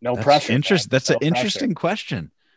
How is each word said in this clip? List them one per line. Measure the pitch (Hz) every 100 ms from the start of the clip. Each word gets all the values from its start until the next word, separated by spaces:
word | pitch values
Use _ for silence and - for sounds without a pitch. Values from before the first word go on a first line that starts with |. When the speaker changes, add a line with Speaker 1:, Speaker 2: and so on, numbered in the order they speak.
Speaker 1:
No | 127 123
Speaker 2:
That's |
Speaker 1:
pressure, | 110 - -
Speaker 2:
interest-, | 123 - 190 -
Speaker 1:
man. | 131
Speaker 2:
that's | -
Speaker 1:
No | 143
Speaker 2:
an |
Speaker 1:
pressure. | 147 175
Speaker 2:
interesting | 214 - 254
question. | 165 170 208 - 117 76 _ _